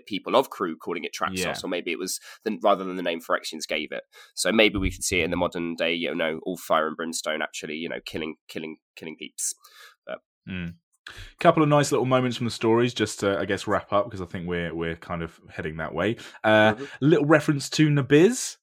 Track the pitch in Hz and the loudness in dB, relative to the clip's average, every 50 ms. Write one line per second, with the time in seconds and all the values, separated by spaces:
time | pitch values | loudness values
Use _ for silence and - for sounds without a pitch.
0 | - - 101 90 - 87 95 123 139 - - - 104 85 80 80 - - 87 85 | -8 -8 -8 -8 -4 2 2 2 2 2 -2 -6 -4 -4 -4 -6 -8 -6 -6 -6
1 | 76 80 - - - 78 92 92 90 82 71 - - 92 90 87 85 90 82 - | -6 -8 -6 -4 -4 -4 -2 -2 -2 -2 -4 -4 -6 -4 -6 -4 -4 -6 -6 -6
2 | 92 95 - - - - - - - 107 107 - 110 104 101 92 95 92 90 92 | -6 -6 -8 -8 -12 -16 -20 -8 -6 -6 -4 0 2 2 2 2 0 -4 -6 -4
3 | 87 87 85 82 - - 90 - - - - 78 73 - 82 78 76 - 69 62 | -4 -4 -4 -4 -4 -4 -4 -4 -4 -8 -12 -10 -8 -6 -4 -4 -4 -6 -8 -10
4 | - _ _ - - - _ - - 90 101 113 110 107 95 101 95 92 87 - | -12 _ _ -20 -20 -16 _ -4 -2 2 4 4 4 4 4 2 -2 -2 -4 -4
5 | - - 98 90 80 87 87 87 87 82 - 90 87 85 82 82 85 82 85 85 | -4 -2 0 2 4 4 4 4 2 0 -2 -4 -4 -4 -4 -2 -2 -2 0 -2
6 | 82 67 78 85 82 80 80 78 - 92 90 85 - - 87 80 78 78 78 - | -2 -2 -2 -2 -2 -2 -2 -4 -6 -6 -8 -6 -2 0 2 2 2 0 -2 -4
7 | 82 82 82 - - 82 78 78 78 - - - - 78 76 80 85 78 62 62 | -6 -6 -6 -6 -4 -4 -4 -4 -4 -6 -6 -10 -10 -8 -8 -8 -8 -8 -8 -10
8 | - - - 85 80 80 76 - _ - - - 80 80 80 - _ _ _ - | -10 -10 -8 -8 -8 -8 -8 -12 _ -14 -12 -10 -10 -10 -12 -14 _ _ _ -16
9 | 95 82 - - - - - - - - - - _ - _ - - - _ _ | -14 -14 -14 -14 -16 -16 -12 -10 -8 -8 -8 -10 _ -20 _ -20 -20 -20 _ _
10 | _ - 64 - _ _ _ _ _ - 95 92 87 85 - - _ _ _ _ | _ -14 -14 -14 _ _ _ _ _ -12 -10 -8 -8 -10 -10 -14 _ _ _ _
11 | _ - - - - - - - - 175 165 160 156 147 147 147 139 - 151 117 | _ -20 -20 -18 -20 -20 -8 0 2 4 4 4 4 4 4 4 4 2 2 0
12 | 123 127 131 127 127 127 113 - 120 113 - - - 113 113 117 123 123 - - | 2 2 2 2 2 0 -2 -4 -4 -4 -4 0 2 4 4 6 4 2 2 0
13 | 110 104 - - 107 98 98 - 95 95 98 92 - 107 98 90 - - 104 101 | -2 -2 -2 0 0 0 0 0 0 -2 -2 -2 0 0 0 0 0 0 0 0
14 | 101 123 - 95 90 - - 95 85 87 87 87 85 82 82 82 82 82 82 82 | 0 0 -4 -8 -10 -8 -8 -8 -6 -4 -2 -2 -2 -4 -4 -4 -4 -4 -6 -6
15 | - - 90 85 82 80 - _ _ - - - 85 80 78 80 80 - - 80 | -8 -8 -8 -6 -6 -8 -10 _ _ -14 -12 -8 -8 -6 -6 -6 -6 -6 -2 -2
16 | 90 107 117 117 - - - - - 110 107 107 107 110 107 117 139 - - - | 0 0 -2 -4 -8 -16 -12 -2 2 4 6 8 6 6 4 2 -4 -12 -6 0
17 | 127 147 170 151 147 143 160 147 - - 147 139 131 - - - 156 151 147 143 | 2 4 4 4 6 6 4 4 4 2 0 -2 -4 -4 0 2 4 4 4 2
18 | 131 - 147 151 170 220 254 - - - - - | 2 4 6 8 8 6 4 2 -4 -8 -10 -14